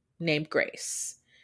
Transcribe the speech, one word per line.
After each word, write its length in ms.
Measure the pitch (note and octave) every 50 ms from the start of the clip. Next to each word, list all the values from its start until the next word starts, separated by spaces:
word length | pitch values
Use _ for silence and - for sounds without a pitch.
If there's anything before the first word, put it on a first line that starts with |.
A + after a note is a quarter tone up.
| _ _ _ _
named 300 | E3+ E3 D3+ D3+ D#3 -
Grace." 640 | - - - - - - - - - - - - - - _ _ _ _